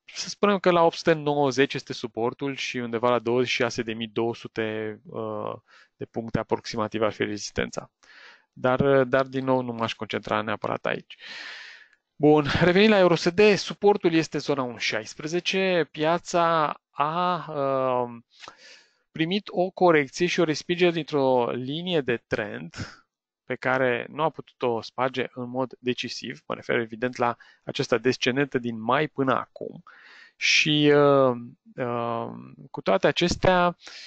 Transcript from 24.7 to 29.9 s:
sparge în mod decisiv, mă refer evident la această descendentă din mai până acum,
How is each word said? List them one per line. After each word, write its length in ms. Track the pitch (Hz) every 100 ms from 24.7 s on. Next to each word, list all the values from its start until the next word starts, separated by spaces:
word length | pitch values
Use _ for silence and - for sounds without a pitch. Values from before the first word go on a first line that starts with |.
| 117
sparge 460 | 110 - 127 131 120
în 160 | - 123
mod 240 | 123 127 -
decisiv, 640 | 123 123 120 - 113 147 -
mă 100 | -
refer 240 | - 127
evident 360 | 113 113 123 127
la 220 | 120 117 - _
această 340 | - - 135 120
descendentă 600 | 120 123 - 123 143 131
din 220 | 120 113
mai 280 | 113 131 156
până 260 | - 131
acum, 500 | 123 - - - - -